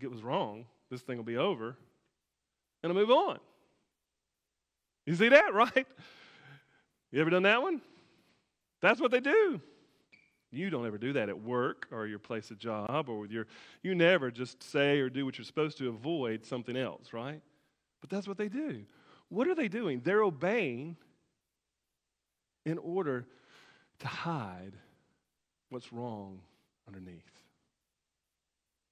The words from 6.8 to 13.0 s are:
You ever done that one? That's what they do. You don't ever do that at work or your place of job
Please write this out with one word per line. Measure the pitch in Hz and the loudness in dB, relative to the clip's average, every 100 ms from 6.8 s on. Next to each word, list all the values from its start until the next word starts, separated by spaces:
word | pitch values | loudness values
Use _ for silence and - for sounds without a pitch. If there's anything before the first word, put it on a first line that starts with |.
| _ _ _ | _ _ _
You | 127 | 0
ever | 156 | 2
done | 180 | 4
that | 196 233 | 6 4
one? | 359 302 - - _ _ _ _ _ _ _ _ | 2 -2 -6 -20 _ _ _ _ _ _ _ _
That's | 185 240 | 2 4
what | 254 | 4
they | 247 | 4
do. | 277 427 403 196 - - _ _ _ - _ _ _ | 6 6 4 0 -8 -20 _ _ _ -20 _ _ _
You | 131 190 | -8 -4
don't | 139 117 | -4 -4
ever | 104 | -4
do | 120 | -2
that | 139 101 | 0 -2
at | 95 | -4
work | 113 123 131 - - | -4 -2 -2 -4 -10
or | 117 107 | -8 -8
your | 104 | -8
place | - 113 - | -8 -8 -10
of | 104 | -10
job | 113 107 107 143 | -8 -6 -4 -4